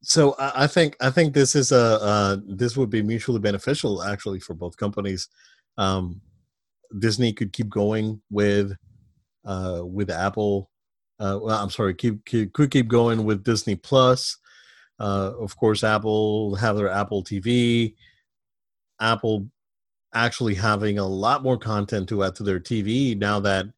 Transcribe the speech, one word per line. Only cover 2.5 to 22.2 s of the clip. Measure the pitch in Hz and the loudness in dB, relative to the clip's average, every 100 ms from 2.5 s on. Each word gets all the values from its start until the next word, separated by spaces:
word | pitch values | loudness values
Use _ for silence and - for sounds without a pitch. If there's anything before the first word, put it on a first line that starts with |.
| 98 120 117 | -4 -4 0
would | 123 | -2
be | 110 | 0
mutually | 107 113 - 117 | -2 -2 -2 0
beneficial, | 104 101 - 147 120 98 | 0 -2 -2 -2 -2 -4
actually, | 92 101 - 95 | -4 -6 -6 -8
for | - | -10
both | 82 87 - | -10 -12 -6
companies. | 104 101 98 92 - _ _ _ _ - | -6 -4 -4 -6 -8 _ _ _ _ -2
Um, | 95 95 90 87 _ _ _ _ _ _ _ 101 | 0 0 -2 -10 _ _ _ _ _ _ _ -2
Disney | 113 104 123 | 0 2 0
could | 104 104 | 0 -6
keep | - 107 | -4 -6
going | 104 104 110 107 107 _ | 0 0 0 -2 -6 _
with, | 101 104 101 101 95 _ _ _ _ _ _ | 0 2 2 0 -6 _ _ _ _ _ _
uh, | - 95 92 87 | -10 -6 -4 -6
with | 87 95 95 | -8 -6 -4
Apple. | 82 98 101 104 98 98 _ _ _ _ _ | -2 -2 0 0 -2 -4 _ _ _ _ _
Uh, | 104 98 | -4 -4
well, | 110 110 | -2 -2
I'm | 101 | -2
sorry, | - 104 | -2 -2
keep, | 90 120 107 | 0 -2 -4
keep, | - 117 104 | -4 -2 -2
could | - 147 | 0 2
keep | 139 117 | 2 2
going | 117 117 113 | 2 4 2
with | 107 104 | 0 -2
Disney | 101 110 - 98 | 0 -2 -2 -6
Plus. | - 135 127 127 - - _ - _ _ _ _ | 2 4 6 4 0 -10 _ -20 _ _ _ _
Uh, | 107 98 98 113 | -4 -2 -2 -6
of | 107 - | -10 0
course, | 113 107 | 0 2
Apple | 110 107 110 107 107 107 104 98 | 2 0 0 0 2 0 -2 -2
have | 113 104 | 0 0
their | 101 | 0
Apple | 95 101 104 | 0 -2 -4
T | 92 101 | -4 -6
V. | 98 123 120 117 117 - _ _ _ _ _ _ _ _ _ _ | 0 2 2 2 0 -4 _ _ _ _ _ _ _ _ _ _
Apple | 113 113 117 107 101 _ _ _ _ _ _ | 0 0 0 -2 -4 _ _ _ _ _ _
actually | 113 120 - 117 | 0 0 0 -4
having | 95 110 107 107 101 | 0 0 0 0 -2
a | 95 | -2
lot | 95 107 143 | -2 0 0
more | 131 123 | 0 -2
content | 113 107 104 110 92 | -2 -4 -2 -4 -4
to | 107 | -2